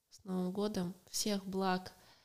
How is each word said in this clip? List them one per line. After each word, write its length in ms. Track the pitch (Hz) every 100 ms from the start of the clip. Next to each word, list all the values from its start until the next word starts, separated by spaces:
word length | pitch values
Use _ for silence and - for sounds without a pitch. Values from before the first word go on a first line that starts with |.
| _
С 140 | -
Новым 280 | 190 185 180
годом. 440 | 196 208 214 175 185 -
Всех 340 | - 214 196 190
благ, 480 | 190 190 185 185 - - -